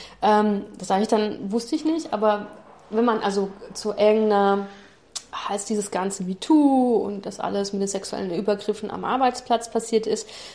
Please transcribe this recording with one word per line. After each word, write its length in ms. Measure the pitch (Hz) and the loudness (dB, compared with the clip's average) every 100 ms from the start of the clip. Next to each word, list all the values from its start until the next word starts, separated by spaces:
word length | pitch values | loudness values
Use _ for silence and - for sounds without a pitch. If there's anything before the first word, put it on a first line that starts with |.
| - - | -18 0
Ähm, 440 | 208 214 214 202 - - | 4 4 4 0 -4 -10
das 120 | 190 | 0
sag 120 | 196 | 0
ich 60 | 220 | 2
dann, 420 | 220 214 - 196 | 2 0 -4 -4
wusste 240 | 226 - 311 | -4 -2 -2
ich 100 | 311 | 0
nicht, 280 | 320 - | -2 -2
aber 340 | 208 214 208 208 - - - - | 0 2 2 -2 -16 -20 -20 -4
wenn 160 | 214 240 | 0 2
man 160 | 214 | 2
also 260 | 202 196 196 - - | 0 0 -2 -6 -14
zu 180 | - 214 | -8 -6
irgendeiner, 760 | - 208 220 214 202 196 202 196 - - - _ - - - - | 2 4 6 4 4 4 2 -2 -12 -20 -20 _ -16 -12 -10 -6
als 160 | 202 - | -6 -4
dieses 240 | 214 202 | -4 -2
ganze 340 | 185 190 196 | -4 -4 -4
MeToo 720 | 185 190 - 311 285 262 247 226 | -6 -4 4 6 6 4 4 2
und 280 | 202 202 202 | 0 -6 -10
das 140 | 196 | -6
alles 340 | 180 202 196 | -4 -2 -2
mit 80 | 202 | -2
den 60 | 196 | -2
sexuellen 440 | 196 - - 190 170 | -4 -6 -6 -4 -2
Übergriffen 560 | 208 202 - 208 214 | 0 0 -2 -4 -6
am 120 | 185 | -6
Arbeitsplatz 680 | 185 254 254 247 - 226 - | -2 0 0 0 -2 -2 -2
passiert 340 | 226 220 220 - | -6 0 0 0
ist, 240 | 214 - - - | -4 -6 -16 -18